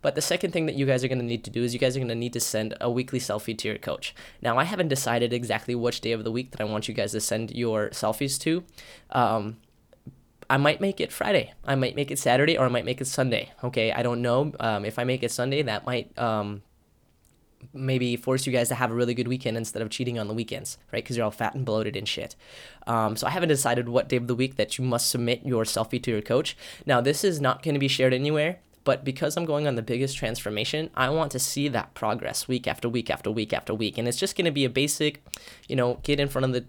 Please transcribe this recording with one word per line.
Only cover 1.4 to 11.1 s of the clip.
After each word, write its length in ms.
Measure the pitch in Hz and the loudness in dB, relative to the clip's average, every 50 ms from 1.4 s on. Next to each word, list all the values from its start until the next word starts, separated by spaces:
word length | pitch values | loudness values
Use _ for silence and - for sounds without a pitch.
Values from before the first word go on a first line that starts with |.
| - | -4
to 60 | - | -4
do 120 | - 117 | -2 0
is 120 | 123 120 120 | 0 0 2
you 40 | 120 | 2
guys 180 | 135 131 127 | 2 2 2
are 40 | 135 | 0
gonna 140 | 131 117 117 | -2 -2 -2
need 180 | 117 120 123 | -2 -2 -2
to 80 | 120 117 | -2 -2
send 340 | - - - 107 110 110 - - | -2 0 0 -2 -2 -2 -4 -2
a 100 | - 120 | -2 0
weekly 300 | 120 127 127 127 - 123 | 0 0 -2 0 -2 -4
selfie 360 | - - 104 107 - - 110 110 | -2 -2 -2 -2 -2 -4 -6 -4
to 100 | - 107 | -4 -4
your 100 | 107 - | -4 -4
coach. 360 | - 87 67 - - - - - - - - - | -6 -6 -6 -6 -6 -10 -10 -12 -20 -20 -16 -4
Now, 180 | - 123 117 127 | -2 0 2 2
I 60 | 151 | 2
haven't 240 | 170 214 185 175 156 | 2 0 0 2 2
decided 440 | 135 131 - 120 117 117 120 117 | 2 0 2 0 2 2 2 2
exactly 420 | 120 123 120 110 110 113 - - 120 | 0 -2 0 -2 -2 -2 -2 -4 -4
which 260 | 120 113 120 120 - | 0 0 -2 -2 -2
day 120 | - 113 | -2 -2
of 120 | 117 113 110 | -2 -2 -2
the 80 | 113 | -4
week 180 | 113 123 131 131 | -4 -4 -6 -6
that 100 | - - | -6 -6
I 40 | 110 | -4
want 240 | 104 107 107 107 - | -2 -2 -2 -4 -4
you 60 | 110 | -2
guys 180 | - 101 107 | -2 -2 -2
to 80 | 110 110 | -2 -2
send 340 | 107 - - 110 113 110 - | -2 0 -2 -2 -2 -4 -4
your 360 | 120 120 117 110 107 107 - | -2 0 0 2 0 0 -2
selfies 500 | - - - 107 110 - 139 139 135 - | -2 -2 0 0 0 0 -2 -2 -2 0
to. 240 | - 160 160 180 175 - _ - - - - - - _ | 0 0 0 0 -2 -8 _ -20 -20 -20 -20 -20 -16 _
Um, 480 | - 131 120 104 110 110 101 107 113 - _ _ _ _ _ _ - _ _ - - _ _ _ _ _ - _ | 2 2 2 4 2 0 -2 -4 -10 -12 _ _ _ _ _ _ -20 _ _ -20 -20 _ _ _ _ _ 0 _
I 60 | 131 | 2
might 240 | 139 143 147 151 - | 4 6 4 4 4
make 200 | 196 196 190 - | 0 -2 0 -2
it 120 | - - | -4 -4